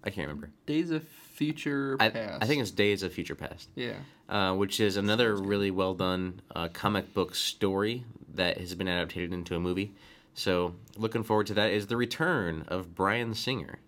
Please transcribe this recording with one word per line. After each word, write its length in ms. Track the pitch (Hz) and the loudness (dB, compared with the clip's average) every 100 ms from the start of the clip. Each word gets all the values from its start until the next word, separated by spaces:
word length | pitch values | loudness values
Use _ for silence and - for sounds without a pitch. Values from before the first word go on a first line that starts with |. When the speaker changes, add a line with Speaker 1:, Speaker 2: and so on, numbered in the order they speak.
Speaker 1:
I 60 | 104 | -6
can't 180 | 98 73 | -4 -6
remember. 220 | 73 73 - - | -6 -12 -16 -2
Speaker 2:
Days 260 | 151 170 | -2 0
of 160 | 156 156 | -2 -6
Future 880 | - - - 147 151 147 139 139 135 | -20 -20 -4 -2 -2 -2 -2 0 2
Speaker 1:
I, 100 | 113 | 2
Speaker 2:
Past. 340 | 113 107 - | 2 -6 -2
Speaker 1:
I 40 | 110 | 0
think 140 | 147 | 2
it's 100 | 107 | 0
Days 320 | - 104 98 | 4 4 4
of 100 | 92 | 0
Future 220 | 85 85 - | -4 -6 -6
Past. 340 | - - - - | -8 -10 -14 -8
Speaker 2:
Yeah. 180 | 123 101 - - - | -6 -6 -12 -18 -4
Speaker 1:
Uh, 260 | 101 95 95 | 0 2 2
which 240 | 101 - | 0 4
is 180 | 107 98 | 2 4
another 320 | 101 110 120 | 2 4 4
Speaker 2:
Sounds 120 | 101 | 4
good. 80 | 98 | 0
Speaker 1:
really 220 | 101 101 | 2 2
well 220 | 92 92 | 2 0
done, 480 | 90 92 92 92 92 - - | 2 0 2 -2 -6 -10 -6
uh, 120 | 85 | -6
comic 400 | - 104 104 101 | -2 0 0 0
book 220 | - 90 - | 0 0 0
story 680 | - - 98 95 104 120 123 - - | -2 0 0 2 0 -2 -8 -16 -12
that 240 | - 90 - | 0 0 0
has 160 | 90 90 | -4 -4
been 120 | 95 | 0
adapted 440 | 87 85 90 87 | 0 0 -2 -4
into 240 | 90 87 85 | -4 -2 0
a 40 | |
movie. 340 | 90 90 101 - - - - | 0 0 -2 -8 -20 -20 -20
So, 400 | - - 90 87 87 - - | -6 0 2 2 -4 -16 -4
looking 260 | 110 117 | -2 -2
forward 240 | 107 107 101 | 2 2 4
to 60 | |
that 180 | 98 107 | 2 4
is 160 | 104 101 | 2 0
the 80 | 120 | 0
return 680 | 120 - 160 160 87 80 78 | 0 0 2 2 0 -2 -4
of 280 | 90 87 85 | -4 -4 0
Bryan 380 | 95 113 113 107 | 2 2 0 -2
Singer. 440 | - 127 76 - | -2 -4 -6 -12